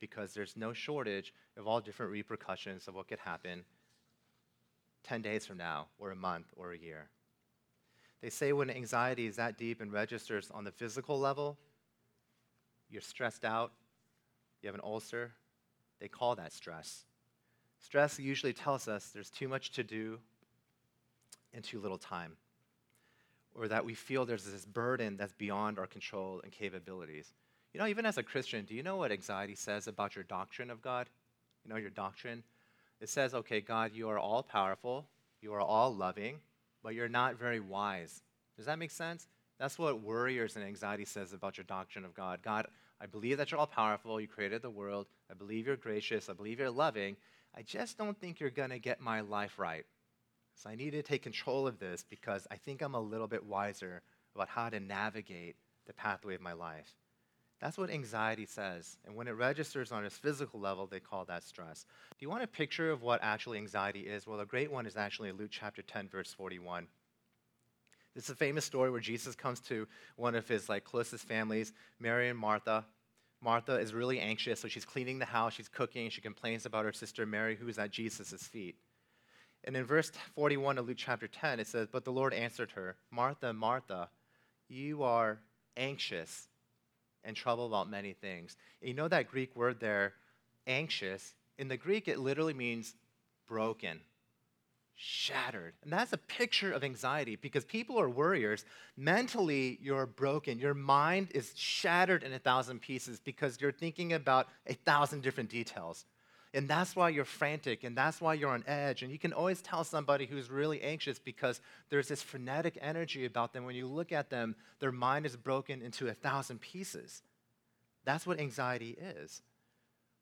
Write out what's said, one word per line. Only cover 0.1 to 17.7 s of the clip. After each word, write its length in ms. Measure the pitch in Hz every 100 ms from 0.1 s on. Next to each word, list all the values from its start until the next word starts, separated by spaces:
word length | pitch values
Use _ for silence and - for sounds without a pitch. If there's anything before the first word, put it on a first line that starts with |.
| 110 95
there's 240 | 104 98 110
no 160 | 110
shortage 600 | 117 - 147 110 98 - - _ 107
of 100 | 104
all 140 | 117
different 320 | 110 - 104
repercussions 800 | 104 - 110 - 92 101 92 -
of 40 |
what 140 | 95 92
could 120 | 107
happen 440 | 90 85 90 87 87 _ _ _ _ _ _ _ _ _ _ _ _ _
ten 180 | - 117
days 240 | 107 107 -
from 100 | 92
now, 320 | 85 76 78 -
or 140 | 101
a 60 | 92
month, 300 | 92 85 82 -
or 160 | 90
a 40 | 85
year. 300 | 82 78 76 _ _ _ _ _ _ _ _ _ _ _
They 80 | 120
say 220 | - 143
when 180 | 143 131
anxiety 560 | 127 113 120 123 123 113
is 120 | 110
that 200 | 117 107
deep 220 | 117 117
and 100 | 104
registers 640 | 104 107 117 - 107 -
on 140 | 104 101
the 60 |
physical 460 | - 117 127 127 139
level, 400 | 139 139 147 147 _ _ _ _ _ _ _ _ _ _ _ _ -
you're 120 | 104
stressed 440 | - - 120 - 113
out, 260 | 113 117 - _ _ _ _ _ _ _ _
you 60 | 101
have 80 | 98
an 60 |
ulcer, 480 | 107 107 - 120 120 - _ _ _ _ _ -
they 80 | 104
call 260 | - 123 107
that 160 | 80
stress. 540 | - 87 80 - - - _ _ _ _ _ _